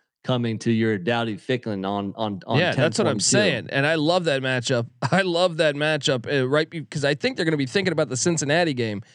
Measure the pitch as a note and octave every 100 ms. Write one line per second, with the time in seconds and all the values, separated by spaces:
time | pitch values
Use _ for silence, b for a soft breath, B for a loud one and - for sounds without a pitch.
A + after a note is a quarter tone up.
0 | _ _ - B2 A#2 A2 A#2 A2+ A2+ G#2
1 | F2 A#2 A#2 G2 - B2+ A2+ G2+ F#2+ G2+
2 | G2+ G#2+ A2 G2+ - C3 F3 C3 D#3 -
3 | F3+ A2 - G3+ G3+ B2+ G#2 C#3 C#3+ E3
4 | D3 F3+ D#3+ C#3 C3 B2+ A#2+ B2 A#2 -
5 | B2+ F3+ F#3+ E3 F#3 D#3+ D#3 C#3+ D3+ D3+
6 | - B2+ A2+ C#3+ B2+ D3 D#3+ E3+ C3 D#3
7 | C#3 D3 B3 C4+ E3 D#3 C3 G3+ F#3 D#3+
8 | C#3+ B2 F3+ D#3+ C#3+ D#3+ E3+ B2 A2+ G2+
9 | -